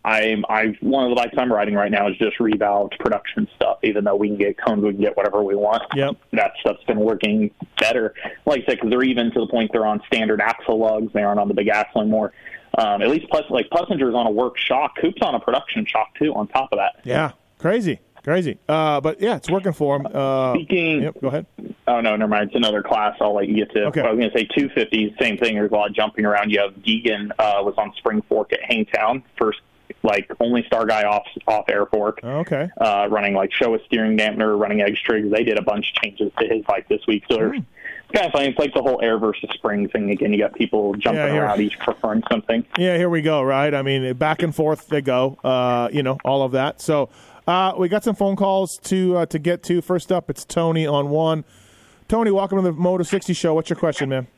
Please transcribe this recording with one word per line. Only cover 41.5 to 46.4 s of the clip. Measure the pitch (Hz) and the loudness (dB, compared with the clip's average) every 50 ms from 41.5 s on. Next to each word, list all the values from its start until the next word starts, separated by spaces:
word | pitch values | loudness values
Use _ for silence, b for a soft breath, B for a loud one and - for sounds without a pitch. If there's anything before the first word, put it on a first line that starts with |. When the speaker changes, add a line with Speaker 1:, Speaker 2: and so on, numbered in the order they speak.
| 104 104 | 0 0
Speaker 1:
each | 104 101 - - | 0 -2 -4 -4
preferring | - 120 117 - - 113 107 - - - | -4 -4 -2 -2 -4 -2 -2 -2 0 0
something. | 233 220 - - 113 - - _ - - | -2 -2 0 0 -2 -2 -2 _ -4 -2
Speaker 2:
Yeah, | 180 185 175 | 0 2 2
here | 170 175 175 | 2 2 2
we | 170 160 | 0 0
go. | 147 160 156 147 | 0 2 0 2
Right. | 131 135 135 135 143 151 143 | 2 0 2 2 2 0 0
I | 139 | 0
mean, | 135 139 139 135 131 127 127 | 0 0 -2 0 -2 -4 -2
back | 127 156 151 160 - 170 | 0 0 0 0 0 -2
and | 165 147 | -2 0
forth | - 156 156 156 - - - | 0 0 0 0 -2 -4 -4
they | 151 147 | -4 -2
go. | 139 135 127 127 131 135 - - | 0 0 2 2 0 0 -2 -4
Uh, | - 127 131 127 127 123 123 120 120 117 | -2 0 0 2 2 2 0 0 0 0
you | - 147 135 | -2 -2 -2
know, | 127 135 - - | -2 -4 -2 -2
all | 123 135 139 | 0 0 0